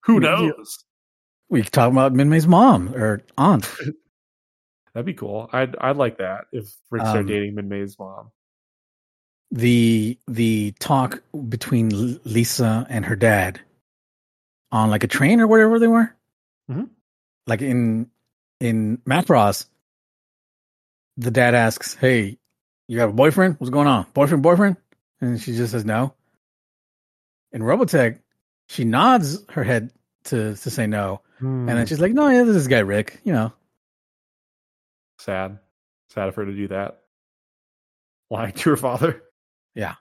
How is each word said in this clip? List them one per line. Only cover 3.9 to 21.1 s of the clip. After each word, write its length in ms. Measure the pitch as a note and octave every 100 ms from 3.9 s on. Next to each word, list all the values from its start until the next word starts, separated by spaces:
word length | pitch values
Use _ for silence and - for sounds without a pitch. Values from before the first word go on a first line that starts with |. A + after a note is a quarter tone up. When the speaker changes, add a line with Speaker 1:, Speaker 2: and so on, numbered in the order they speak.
| D3+ _ _ _
Speaker 1:
<laughs> 600 | _ _ _ _ _ _
That'd 120 | A#2 D3
be 60 | F3
cool. 340 | G2+ G#2 A2+
I'd, 240 | B2+ C3 -
I'd 180 | B2+ C#3+
like 220 | B2 -
that 260 | F#2+ G2 -
if 200 | A#2+ G2+ - _
Rick 100 | A#2
started 200 | A2 G#2+
Speaker 2:
Um, 40 | G2+
Speaker 1:
dating 280 | G#2 G2+ G#2
Minmay's 420 | G2+ G2+ G2+ G2
mom. 320 | F#2+ G2 A2 _ _ _ _ _ _ _ _ _ _ _ _
Speaker 2:
The, 680 | C#3+ A#2+ A#2+ A#2 A2+ G#2+ B2 -
the 460 | A#2 A2+ A2 G#2 G#2
talk 440 | - C#3+ B2+ - _ D3+ B2+
between 420 | A#2 - B2 A2+
L-, 280 | G#2 A#2+ A#2+
Lisa 640 | - A2+ A#2 - A#2 A2 B2+
and 160 | A#2 G2+
her 100 | G#2
dad 440 | A#2 G#2 F#2 F#2+ _ _ _ _ _ _ _ _ _ _ _
on, 200 | A2+ A2
like, 120 | G#2
a 40 | B2+
train 340 | - C#3 A#3
or 60 | A3+
wherever 320 | A3 A3 A#3
they 80 | A#3
were. 280 | A3+ A3+ _ _ _ _ _ -
Speaker 1:
Mm-hmm. 140 | C3+ A#3+ _ _ _ _ _ -
Speaker 2:
Like 160 | A2+
in, 480 | C#3 B2 A#2 A2+ A#2+ _ _ _ _ _
in 400 | A#2+ A2+ G#2+ A#2 -
Macross, 580 | D3 F3 C#3 G#2 F#2+ - _ _ _ _ _ _ _ _ _ _ _ _ _ _